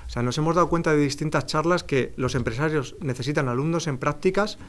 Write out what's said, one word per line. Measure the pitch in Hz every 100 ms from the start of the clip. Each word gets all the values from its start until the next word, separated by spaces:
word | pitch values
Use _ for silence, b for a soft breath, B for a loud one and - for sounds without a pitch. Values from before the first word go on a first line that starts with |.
| B
O |
sea, | 120
nos | 123 123
hemos | 156
dado | 165 165
cuenta | 170 165
de | 151
distintas | 143 135 151 147
charlas | 127 156 160 175
que | - 135 117 -
los | 123
empresarios | 131 120 113 156 156 131 -
necesitan | 147 120 123 151 135
alumnos | 120 151 165 156
en | 131
prácticas | 151 147 190 185 208 -